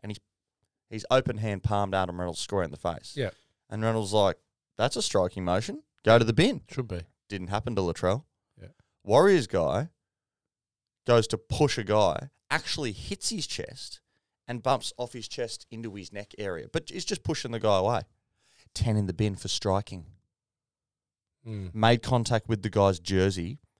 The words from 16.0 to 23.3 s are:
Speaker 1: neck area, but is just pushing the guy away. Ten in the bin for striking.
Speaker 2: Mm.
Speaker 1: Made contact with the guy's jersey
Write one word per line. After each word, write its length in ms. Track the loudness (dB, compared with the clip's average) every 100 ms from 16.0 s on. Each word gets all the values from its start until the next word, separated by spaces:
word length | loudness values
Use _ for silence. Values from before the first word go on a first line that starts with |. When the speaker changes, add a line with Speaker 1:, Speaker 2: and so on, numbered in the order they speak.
| -12
Speaker 1:
neck 200 | -14 -14 -10
area, 280 | -8 -8 -6
but 180 | -8 -8
is 140 | -10 -6
just 180 | -6
pushing 280 | -4 -4 -4
the 80 | -2
guy 180 | 2 4
away. 220 | 2 -2 -6 _ _ _ _ _ _
Ten 220 | -2 0 0
in 80 | 0
the 60 |
bin 220 | 0 -2 -2
for 120 | -6
striking. 580 | -2 0 0 -2 -12 -16 -20 _ _ _ _ _ _ _ _ _ _ _ _ -12
Speaker 2:
Mm. 260 | -10 -8 2
Speaker 1:
Made 260 | 4 4
contact 460 | 2 0 2 0 0
with 140 | -2
the 60 | 0
guy's 300 | 4 4 4
jersey 600 | 0 2 2